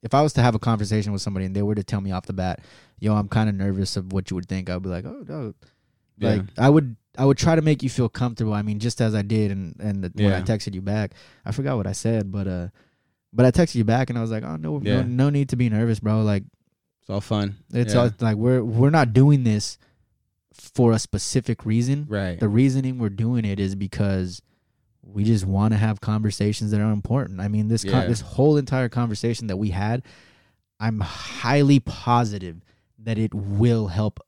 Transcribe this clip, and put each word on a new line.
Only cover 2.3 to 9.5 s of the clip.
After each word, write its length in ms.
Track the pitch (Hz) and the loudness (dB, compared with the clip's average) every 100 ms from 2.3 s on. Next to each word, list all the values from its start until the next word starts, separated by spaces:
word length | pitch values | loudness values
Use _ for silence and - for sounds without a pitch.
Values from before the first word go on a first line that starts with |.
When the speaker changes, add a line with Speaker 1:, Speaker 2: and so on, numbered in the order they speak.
Speaker 1:
bat, 260 | 95 92 85 - - _ - | -4 -4 -6 -10 -20 _ -6
"Yo, 160 | 107 107 | 0 0
I'm 140 | 101 | 2
kinda 240 | 110 107 | 0 0
nervous 420 | 98 98 95 95 - | 0 -2 0 -2 -4
of 160 | 92 | -4
what 180 | 95 92 | -4 -4
you 60 | 92 | -6
would 140 | 90 | -4
think," 200 | 95 90 | -6 -6
I'd 120 | 90 | -6
be 80 | 92 | -6
like, 160 | 87 - | -8 -8
"Oh, 180 | 277 208 | -14 -12
no." 280 | 156 117 - _ _ _ _ _ _ | -10 -10 -12 _ _ _ _ _ _
Speaker 2:
Yeah. 120 | 117 107 | 0 0
Speaker 1:
Like, 60 | 95 - | -2 2
I 120 | 127 | 6
would, 260 | 151 139 113 _ - | 6 4 -8 _ 0
I 80 | 135 | 2
would 120 | 131 | 4
try 180 | - 165 | 4 4
to 60 | |
make 200 | 156 151 | 4 2
you 60 | 135 | 0
feel 200 | - 120 | 0 -2
comfortable. 440 | - 123 117 110 | 0 -4 0 -2
I 80 | 104 | 0
mean, 160 | 104 104 | -2 -2
just 200 | 117 - | -4 0
as 140 | 113 107 | 0 2
I 60 | |
did 300 | 101 110 104 | 0 0 0